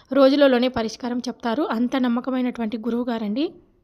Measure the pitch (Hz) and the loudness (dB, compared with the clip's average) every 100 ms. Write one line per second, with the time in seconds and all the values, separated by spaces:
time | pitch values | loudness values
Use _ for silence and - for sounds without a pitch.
0 | - 269 269 285 277 240 254 247 220 - | -4 4 6 6 4 4 2 -2 -6 -6
1 | 240 247 247 240 240 226 381 233 240 269 | -6 -6 -6 -8 -4 -2 -2 0 0 0
2 | 254 233 254 254 247 240 220 226 233 233 | 0 0 -2 -2 -2 -4 -6 -4 -4 -4
3 | 247 226 208 226 330 - _ _ | -4 -4 -4 -2 -4 -6 _ _